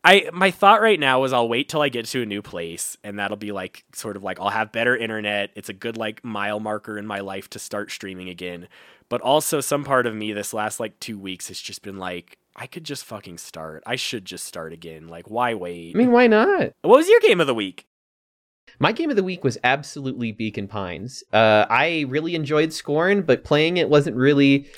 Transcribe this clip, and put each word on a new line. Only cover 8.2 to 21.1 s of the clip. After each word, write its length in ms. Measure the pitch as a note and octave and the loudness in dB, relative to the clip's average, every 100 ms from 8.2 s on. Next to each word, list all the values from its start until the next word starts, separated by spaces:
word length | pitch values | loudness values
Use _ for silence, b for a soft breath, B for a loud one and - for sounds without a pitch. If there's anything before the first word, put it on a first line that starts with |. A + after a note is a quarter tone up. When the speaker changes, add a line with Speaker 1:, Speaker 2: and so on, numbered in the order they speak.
| F#2 | -14
Speaker 1:
again. 380 | F2 F2+ F2 F2+ b b b _ | -12 -12 -12 -16 b b b _
But 140 | A#2+ | -4
also 380 | B2 D3+ - D3+ | 2 2 2 -4
some 220 | - D3 | -2 -4
part 200 | C#3 C3 | 2 2
of 100 | A#2+ | 2
me 160 | G#2+ G#2+ | -4 -6
this 200 | G#2 G2+ | -6 -6
last, 260 | A2 G#2+ - | -4 -4 -6
like, 200 | A2 _ | -10 _
two 180 | - G#2 | -12 -10
weeks 300 | F#2+ F#2 - | -10 -12 -12
has 100 | F#2 | -14
just 220 | - G2 | -14 -14
been 160 | G#2 F#2+ | -14 -10
like, 400 | F#2 F2+ _ _ _ | -8 -10 _ _ _
"I 100 | - | -20
could 200 | B2+ F3+ | -16 -14
just 180 | D#3+ C3+ | -12 -12
fucking 360 | - G#2+ G2 E2+ | -12 -16 -16 -18
start. 440 | - E2 D#2+ D#2 | -16 -14 -14 -14
I 120 | - B2 | -8 -6
should 260 | - A#2 | -6 -8
just 220 | F#2 F2 | -12 -14
start 260 | - F2 D#2+ | -12 -12 -14
again. 380 | E2 E2 D#2+ E2 | -14 -18 -18 -18
Like, 200 | E2+ F2 | -18 -8
why 240 | A2 B2 | -4 -2
wait?" 400 | A2 F2 F2 E2 | -4 -8 -10 -6
Speaker 2:
I 40 | F#3+ | 0
mean, 160 | B3 | 4
why 140 | A#3+ A#3+ | 6 6
not? 440 | G#3+ C#4 F#4+ - _ | 6 4 2 -2 _
Speaker 1:
What 160 | E3 B3+ | 6 6
was 120 | F4 | 8
your 100 | A4+ | 6
game 220 | A4 F#3 | 6 4
of 60 | C#3+ | 2
the 80 | |
week? 300 | A2+ F#2+ - _ _ _ _ _ _ _ _ _ b | 0 -4 -10 _ _ _ _ _ _ _ _ _ b
Speaker 2:
My 100 | D3 | -2
game 160 | A#3 E4 | 0 0
of 60 | A3 | 0
the 60 | |
week 200 | F#3 F3+ | -2 -2
was 140 | C3+ A2+ | -4 0
absolutely 680 | B2 C#3 D3 D3 C3+ A#2 A#2 | 0 0 -4 -8 -8 -6 -6
Beacon 360 | G#2 A2 G#2 G2 | -4 -6 -6 -8
Pines. 560 | G#2+ F#2 D#2+ A#2+ | -8 -8 -8 -12